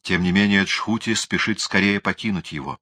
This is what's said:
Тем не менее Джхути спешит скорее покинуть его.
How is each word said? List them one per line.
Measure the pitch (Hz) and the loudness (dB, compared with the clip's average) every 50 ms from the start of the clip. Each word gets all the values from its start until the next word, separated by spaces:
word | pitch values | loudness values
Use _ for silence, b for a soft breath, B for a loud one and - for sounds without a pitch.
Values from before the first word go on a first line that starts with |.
Тем | _ - 185 87 90 | _ 0 0 2 2
не | 90 | 4
менее | 87 98 104 101 101 98 95 | 4 4 4 6 4 4 2
Джхути | - - - - - 110 113 - 113 110 | 2 -2 -4 -2 -2 -4 -2 -2 -2 -2
спешит | - - - - 87 - 113 107 - | -2 -2 -4 -4 -2 -2 -2 -2 -4
скорее | - - - 98 98 101 101 101 | -4 0 2 2 4 4 0 0
покинуть | _ 98 90 - - 110 98 87 - - 80 | _ -4 -6 -4 -4 -4 -4 -4 -6 -8 -10
его. | 73 69 71 67 - | -10 -8 -10 -12 -12